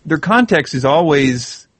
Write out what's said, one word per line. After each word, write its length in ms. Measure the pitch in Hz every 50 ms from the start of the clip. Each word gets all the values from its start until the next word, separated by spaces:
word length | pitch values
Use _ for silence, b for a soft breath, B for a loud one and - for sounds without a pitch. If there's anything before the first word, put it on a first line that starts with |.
| -
their 140 | 151 160 147
context 560 | - 170 220 240 247 214 196 156 135 - -
is 100 | 131 127
always 840 | 135 143 165 175 160 147 143 135 131 123 123 107 - - - - _ _